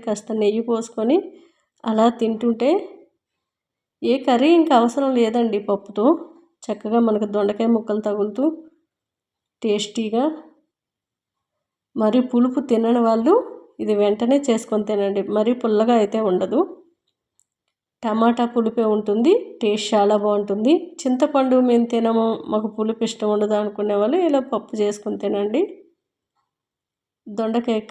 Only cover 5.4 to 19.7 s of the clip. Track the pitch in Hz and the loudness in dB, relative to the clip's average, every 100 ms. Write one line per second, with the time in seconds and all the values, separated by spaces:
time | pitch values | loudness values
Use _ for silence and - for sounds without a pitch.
5.4 | 233 202 202 202 - 208 240 339 - - | 0 -2 -2 -4 -4 0 2 2 -4 -20
6.4 | _ _ - 208 208 233 233 214 208 208 | _ _ -10 -8 -2 0 2 0 -2 0
7.4 | 202 208 233 226 214 208 208 208 208 202 | -2 0 0 0 0 -4 -2 -2 -4 -2
8.4 | 302 311 - _ _ _ _ _ _ _ | -2 -4 -16 _ _ _ _ _ _ _
9.4 | _ _ 226 208 208 - 220 220 302 311 | _ _ -4 -2 -4 -6 -4 -2 -2 -4
10.4 | - _ _ _ _ _ _ _ _ _ | -18 _ _ _ _ _ _ _ _ _
11.4 | _ _ _ _ _ - 214 254 254 240 | _ _ _ _ _ -2 2 2 0 0
12.4 | 254 269 285 226 226 240 226 226 240 440 | 0 0 -2 0 2 2 2 2 2 2
13.4 | - - - - 214 208 208 214 233 277 | 0 -16 -20 -10 -2 0 2 0 2 0
14.4 | 285 220 - 214 208 208 202 202 196 208 | 2 -2 0 -4 -2 -2 0 -2 -2 0
15.4 | 214 247 233 214 226 233 208 220 214 185 | 0 0 0 0 2 2 2 0 0 0
16.4 | 190 226 381 - _ _ _ _ _ _ | 0 -2 -2 -6 _ _ _ _ _ _
17.4 | _ _ _ _ _ _ 226 214 226 240 | _ _ _ _ _ _ -4 2 2 2
18.4 | 240 240 220 226 220 214 208 208 262 466 | -2 0 -2 0 0 0 0 2 4 2
19.4 | - - 214 | 0 -4 -2